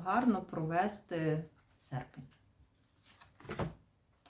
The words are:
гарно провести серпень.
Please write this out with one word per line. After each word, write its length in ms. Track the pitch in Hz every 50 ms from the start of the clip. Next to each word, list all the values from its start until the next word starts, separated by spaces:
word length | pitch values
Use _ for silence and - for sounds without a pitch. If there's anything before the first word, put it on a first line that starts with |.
| 165
гарно 380 | 185 196 240 254 247 202 180
провести 1040 | - - - 170 156 156 165 175 196 208 208 - - - 180 165 160 156 156 156 160 - - _ _ _ - -
серпень. 460 | - - 139 131 - - - - - - - - _ _ _ - - _ _ _ _ _ _ - - - - - - - - - - - - - - - - - - _ _ _ _ _ _ _ -